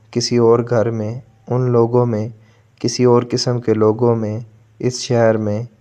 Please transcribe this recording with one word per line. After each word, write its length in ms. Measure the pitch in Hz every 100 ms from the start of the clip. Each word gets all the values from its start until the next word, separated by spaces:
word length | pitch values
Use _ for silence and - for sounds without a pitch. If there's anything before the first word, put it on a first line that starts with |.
| _
किसी 260 | 120 117 120
और 240 | 113 117
घर 280 | 117 117 110
में, 320 | 113 107 123 - _ -
उन 160 | 123 127
लोगों 340 | 120 117 123 120
में, 260 | 107 110 110 _ _ _ _
किसी 240 | 120 -
और 200 | 123 120
किस्म 340 | 120 127 - 120
के 140 | 117
लोगों 400 | 107 107 110 120 113
में, 280 | 107 107 117 _ _ -
इस 200 | 123 123
शहर 360 | - 120 113 110
में 320 | 107 104 120 _